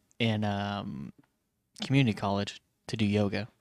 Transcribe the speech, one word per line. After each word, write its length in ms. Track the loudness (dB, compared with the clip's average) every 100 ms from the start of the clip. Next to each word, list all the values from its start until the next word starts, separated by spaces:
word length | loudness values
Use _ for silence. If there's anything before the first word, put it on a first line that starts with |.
| _ -2
in, 260 | 0 2
um, 680 | 0 -2 -2 -4 -6 -10 -12 -16 _ _ _ _ _ -10
community 300 | 0 4 4
college 460 | 2 0 0 -2 -8 _ _ -6
to 80 | 0
do 100 | 2
yoga. 420 | 4 2 -2 -6 _